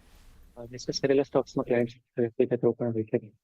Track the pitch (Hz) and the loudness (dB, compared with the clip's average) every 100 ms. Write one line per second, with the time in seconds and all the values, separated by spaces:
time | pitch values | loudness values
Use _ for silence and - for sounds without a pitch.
0 | _ - - - - - 117 123 - 143 | _ -20 -20 -20 -20 -20 -16 -14 -8 -2
1 | 135 139 139 139 - 143 127 120 120 - | 2 2 2 0 -2 -2 0 0 0 -4
2 | _ - 117 - 123 120 120 113 120 113 | _ -2 -2 0 0 2 0 0 -2 -4
3 | 107 113 - _ | -2 -4 -4 _